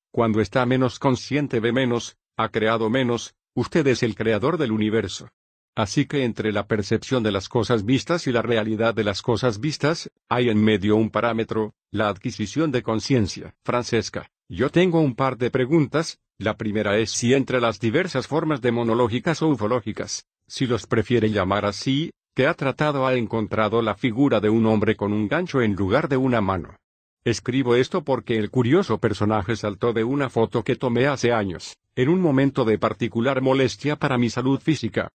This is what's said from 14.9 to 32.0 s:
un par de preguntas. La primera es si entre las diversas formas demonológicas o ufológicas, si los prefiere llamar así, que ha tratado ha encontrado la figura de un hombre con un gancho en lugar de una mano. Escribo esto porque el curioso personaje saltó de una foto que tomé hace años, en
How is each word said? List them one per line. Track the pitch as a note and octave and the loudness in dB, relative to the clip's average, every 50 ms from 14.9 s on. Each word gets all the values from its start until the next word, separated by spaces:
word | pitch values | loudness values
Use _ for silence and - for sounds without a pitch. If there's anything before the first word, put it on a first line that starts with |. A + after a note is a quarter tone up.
| E3 E3 | 4 2
un | D#3+ C#3 A2+ | 2 2 2
par | - C3+ C3 B2+ | 0 -2 -2 -2
de | A2+ B2 A2+ | -2 -2 -2
preguntas. | - C3 B2+ B2 D#3 E3+ D3 G#2+ - D3+ E3 - - _ _ _ _ | 0 0 0 2 2 2 2 2 0 -2 -4 -4 -8 _ _ _ _
La | - F#2+ G#2+ G#2 | -6 -4 -4 -4
primera | - A2 G#2+ G2+ A2 G#2 G2+ G2+ A2 | -2 -4 -4 -2 -2 0 0 2 0
es | A2 G2+ - | 0 -2 -2
si | - A#2+ A#2 C3 | -2 2 4 4
entre | C#3 B2+ - B2 B2+ | 4 2 2 0 0
las | A#2+ A#2 G#2 - | 0 0 0 0
diversas | - A2+ G#2+ D#3 F#3+ F3+ - C3 A#2 | -2 0 0 0 -2 -2 -2 -4 -4
formas | - C#3 D#3 D#3+ D#3 D3+ B2+ | -2 -2 -2 0 -2 -2 0
demonológicas | A2 B2 A#2 A#2 A#2 A#2 A2+ A#2+ B2 A2+ A2 B2+ - F3 D#3 - D#3+ | 0 0 0 2 2 2 2 2 2 2 0 -2 -2 -2 -2 0 0
o | D#3+ | 0
ufológicas, | C#3+ A2+ G#2 G#2+ A#2+ B2 - A2 F#2+ - - - - - - _ _ _ _ - | 0 0 0 0 0 0 -2 -4 -8 -8 -8 -10 -10 -12 -12 _ _ _ _ -12
si | - - C#3 | -6 -4 -2
los | A2+ B2 A2+ - | 0 -2 -2 -2
prefiere | - B2+ A2+ G#2 - A#2+ A#2 G#2+ A2 | 0 0 0 2 2 2 2 2 2
llamar | G#2 G#2 F#2 F#2 G2 G#2 G#2 | 2 0 0 0 0 0 0
así, | G#2 G2+ - - C3+ C3+ C#3+ E3 - - _ _ _ - | -2 -2 -4 -2 -2 -2 -2 -2 -4 -8 _ _ _ -2
que | - C3 D3+ | 0 2 2
ha | E3+ | 0
tratado | - D3 C3+ B2 - D#3 D3+ C#3+ C#3 C3 | 0 -2 -4 -2 0 0 0 0 0 0
ha | C3 B2+ | 0 0
encontrado | B2 A#2 G2+ - A2+ G#2+ F#2 - G#2 A2 G#2 G#2+ A#2 A#2 | 0 -2 -2 -2 -2 -2 -2 0 0 0 2 2 0 0
la | A2 G2+ | 0 -2
figura | - - B2+ G#2 A#2+ C#3+ C#3+ B2+ G#2+ | -2 -2 -2 2 2 2 4 4 4
de | F#2+ G#2+ | 4 4
un | A2 A#2 A2+ | 4 4 4
hombre | A2 A2 G#2+ G#2 G#2 G#2+ | 4 4 2 2 0 0
con | - G2+ G2+ G#2 | 0 0 -2 -2
un | G#2+ G#2+ G2 | -2 -2 -2
gancho | C#3 D#3+ F#3 F3 - C3+ A#2+ | -2 -2 -4 -2 0 0 0
en | A2 G2+ | 0 0
lugar | F#2 G2+ F#2 G#2 C#3+ - E3 | 0 0 0 2 0 0 0
de | C#3+ | 0
una | C3 C3 C3 B2 A2+ | 0 2 2 2 2
mano. | G#2 F#2+ F#2+ F2+ D2 - - - _ _ _ _ _ _ _ _ - | 2 0 0 -2 -4 -8 -14 -20 _ _ _ _ _ _ _ _ -2
Escribo | A#2+ A2+ - - - B2 C3+ C3+ A#2+ A#2+ | -2 -2 -2 -2 -4 -2 0 2 2 4
esto | B2 C3 - - F#3 D3+ | 4 2 2 -2 -4 -2
porque | - C3+ A#2+ - - A#2+ | -2 -2 -2 -2 -2 -2
el | A2 G#2 - | -2 -2 0
curioso | - C3 A#2 A2+ C#3 F#3 G3+ - A2+ G2 | 0 0 2 4 4 2 2 2 -2 0
personaje | - A2+ G2+ - G#2+ G#2 A2 G#2+ F#2 G#2 A2+ | 0 0 0 0 0 0 2 0 0 -2 -4
saltó | - - G#2+ G2 - - A#2+ A2 | -4 -4 -6 -4 -2 -2 0 0
de | A#2 A2 | 0 0
una | A#2+ C3+ C#3+ C#3 A#2+ | -2 -2 -2 -2 -2
foto | - B2 A2+ G2+ - A#2+ A2 | 0 0 0 0 0 -2 -2
que | - B2 | -2 -2
tomé | - - B2+ A#2 A#2+ C3 | -2 -2 -2 0 2 2
hace | C#3+ C#3 B2 - A#2+ A#2+ | 2 0 0 0 2 2
años, | A2 G#2 F#2+ E2+ D2+ - - - _ _ _ - | 2 0 -2 -4 -8 -12 -16 -20 _ _ _ -2
en | - | 0